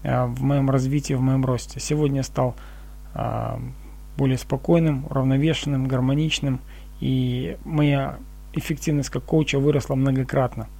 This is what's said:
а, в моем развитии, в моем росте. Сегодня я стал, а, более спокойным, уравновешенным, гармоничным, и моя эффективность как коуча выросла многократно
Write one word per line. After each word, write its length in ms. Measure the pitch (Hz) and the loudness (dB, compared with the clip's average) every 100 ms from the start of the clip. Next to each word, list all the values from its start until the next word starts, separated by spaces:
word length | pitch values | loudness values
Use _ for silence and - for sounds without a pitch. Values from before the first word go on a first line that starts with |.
а, 220 | 139 127 123 | 0 0 0
в 160 | 120 | 0
моем 280 | 135 143 135 | 2 2 4
развитии, 440 | 135 131 147 139 | 2 2 0 0
в 60 | 135 | 0
моем 240 | 131 135 | 4 4
росте. 360 | 131 123 - 131 | 2 0 -4 -10
Сегодня 380 | - 151 147 139 | -2 2 2 0
я 40 | |
стал, 320 | 127 - 127 - - - - - - | -2 0 -2 -2 -16 -18 -18 -18 -10
а, 460 | - 113 113 113 113 123 127 - - - - | -6 -4 -2 -4 -4 -8 -12 -16 -18 -12 0
более 200 | 135 131 | 0 0
спокойным, 680 | - 139 - 170 160 135 143 | -2 -4 4 4 4 2 -2
уравновешенным, 840 | 139 131 135 156 156 151 139 131 | 0 4 4 4 2 0 0 2
гармоничным, 720 | 131 127 143 156 - 139 127 - - - - | 2 2 2 2 0 0 -2 -6 -18 -18 -4
и 560 | 131 131 127 123 160 - | 0 2 0 -2 -4 -8
моя 540 | - 156 147 143 135 - - - - | -2 2 4 4 0 -6 -14 -16 -8
эффективность 580 | - - 151 - 147 131 | -6 -4 -4 0 0 0
как 140 | - | -6
коуча 340 | - 160 143 139 | 2 2 4 2
выросла 360 | 143 143 - | 4 2 0
многократно 760 | 135 135 131 127 147 127 - 107 | 2 2 2 2 0 0 -2 -10